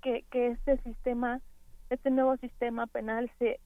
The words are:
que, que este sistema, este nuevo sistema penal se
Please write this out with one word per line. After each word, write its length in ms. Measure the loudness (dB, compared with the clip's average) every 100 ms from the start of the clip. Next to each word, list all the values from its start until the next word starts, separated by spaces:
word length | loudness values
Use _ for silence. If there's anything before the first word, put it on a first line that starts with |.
que, 220 | -4 -4 -2
que 180 | 0 0
este 320 | 2 2 2
sistema, 580 | 0 -6 -4 -2 -2 -4 -8 -20 -20 -18 -6
este 200 | -2 2
nuevo 260 | 4 4 2
sistema 480 | -2 -4 -4 -2 -4
penal 440 | -4 -2 -2 -2 0
se 220 | 0 0